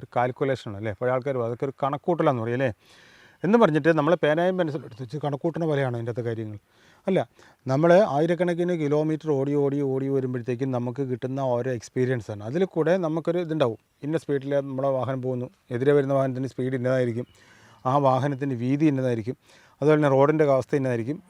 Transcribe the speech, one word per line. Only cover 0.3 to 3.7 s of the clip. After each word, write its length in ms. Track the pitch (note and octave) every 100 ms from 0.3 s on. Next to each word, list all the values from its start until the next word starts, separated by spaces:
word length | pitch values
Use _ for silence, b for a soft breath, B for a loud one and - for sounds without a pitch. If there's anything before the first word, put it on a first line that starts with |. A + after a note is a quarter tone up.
| - C#3 C3 B2 G2
അല്ലേ? 120 | A2 G2
പഴയ 140 | B2 B2+
ആൾക്കാർ 220 | C3 C3 A#2
അതൊക്കെ 180 | A#2+ C#3
ഒരു 60 | -
കണക്കൂട്ടലാന്ന് 600 | C#3 C#3+ - E3 D#3+ B2+
പറയും 160 | A2+ B2
അല്ലേ? 120 | C3 - b b b b b b E3
എന്ന് 120 | A#3
പറഞ്ഞിട്ട് 300 | G3+